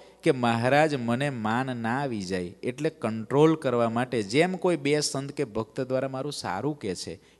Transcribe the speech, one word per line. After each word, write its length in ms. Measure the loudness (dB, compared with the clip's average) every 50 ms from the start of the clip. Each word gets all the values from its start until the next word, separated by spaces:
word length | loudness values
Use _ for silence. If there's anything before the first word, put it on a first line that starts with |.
| -20 -20 -10 _
કે 80 | 2 2
મહારાજ 640 | 2 4 4 2 4 4 4 4 6 6 6 4 4
મને 360 | 0 0 0 0 2 0 -2
માન 460 | -2 -2 -2 0 0 0 0 -2 -4
ના 240 | -4 -2 -2 -2 -2
આવી 220 | -2 -2 -2 -4
જાય, 220 | -4 -2 -2 -2 -4
એટલે 460 | -4 -8 -8 -6 -6 -4 -2 -4 -4
કંટ્રોલ 640 | -4 -2 -4 -4 -4 -4 -4 0 4 4 6 6 4
કરવા 360 | 2 0 0 2 2 2 2
માટે 320 | 0 -2 -2 -2 -2 -2
જેમ 340 | -2 0 2 2 2 2 0
કોઈ 200 | 0 0 0 0
બે 240 | 0 0 0 0 0
સંત 320 | 0 -2 -4 -4 -6 -6
કે 120 | -6 -6 -6
ભક્ત 360 | -4 -4 -6 -6 -6 -6 -6
દ્વારા 280 | -4 -2 -2 -2 -2 -4
મારું 240 | -6 -6 -8 -8
સારું 460 | -8 -8 -6 -6 -4 -2 -2 -4 -4 -4
કહે 160 | -4 -6 -6
છે, 260 | -6 -6 -10 -12 -14 _ _ _ -4